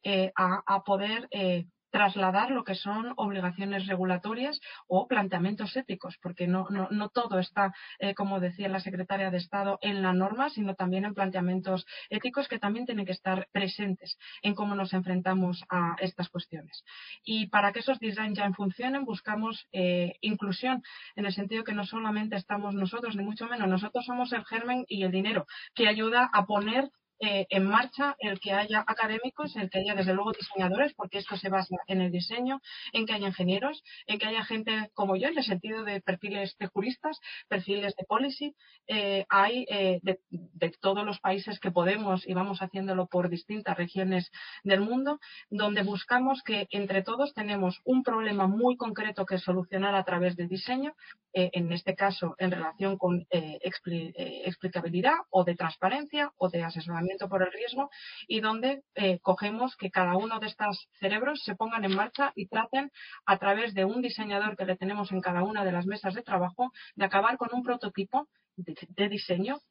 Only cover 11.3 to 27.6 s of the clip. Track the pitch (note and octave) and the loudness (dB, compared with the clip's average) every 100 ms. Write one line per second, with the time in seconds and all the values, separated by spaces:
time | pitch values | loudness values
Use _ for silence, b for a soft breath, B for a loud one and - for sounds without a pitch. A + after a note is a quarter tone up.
11.3 | F#3 F3+ F#3 F#3 F#3 - B B G#3+ B3+ | 0 0 0 0 -2 -2 B B -4 -2
12.3 | C4 C4+ A3+ G3+ A3 B3 A3 F#3+ F3+ F#3+ | -2 -2 -2 -2 -2 -2 -4 -2 -2 0
13.3 | F#3+ F#3+ - G3 - G3+ F#3 - - B | -2 -2 -2 -2 -2 -2 -2 -4 -12 B
14.3 | B G#3+ F#3+ G#3 G3+ F#3+ F#3 F3+ F3+ F3+ | B -2 0 0 0 0 0 0 0 2
15.3 | F#3 F3+ F3 - F3+ F3 E3+ F#3+ - F3+ | 2 2 0 -2 0 0 0 -4 -4 -6
16.3 | F3 - D#3+ D#3+ - - B B B - | -6 -10 -12 -14 -20 -18 B B B -4
17.3 | A3 G#3+ G#3 G3+ A3 A3+ C4 A3 G3+ G#3+ | -2 2 4 4 2 0 0 0 -4 -4
18.3 | G3+ G3+ F#3 G3 F3+ B3 C#4 C4 F#3+ - | 0 0 0 -2 -2 -2 -2 -4 -6 -4
19.3 | G#3+ A3 G#3+ - F#3+ F3+ F3+ F3 - G#3+ | -2 -2 -4 -8 0 2 2 0 -2 -2
20.3 | G#3+ G3+ F#3 B3+ C4 B B B - G3+ | -2 -2 -2 0 -2 B B B -4 -2
21.3 | F#3+ G3 A3 A3 G#3 F#3+ A3 A3 G#3+ G#3+ | -2 -2 -4 -2 -4 -4 -4 -2 -2 -2
22.3 | G3+ - G3+ G3+ G3 F#3+ A#3 A#3+ G#3 G3+ | -4 -4 -4 -2 0 0 -2 -4 -4 -4
23.3 | G#3+ A#3 A#3+ G3 F#3 G#3 - - B3 B3 | -4 -6 0 2 2 0 -4 -2 -2 -2
24.3 | A#3+ - A3+ A#3+ B3+ - G3+ F#3+ F#3 G3+ | -2 -2 -4 0 -2 -2 -2 0 2 2
25.3 | G#3+ - B B - A3 G#3+ A3 A#3+ B3 | 0 -2 B B 2 4 4 4 4 6
26.3 | - G3 G#3 G#3 B3 C4+ _ _ _ G#3+ | 4 4 0 2 0 0 _ _ _ -2
27.3 | G3+ F#3 G3 | 0 2 2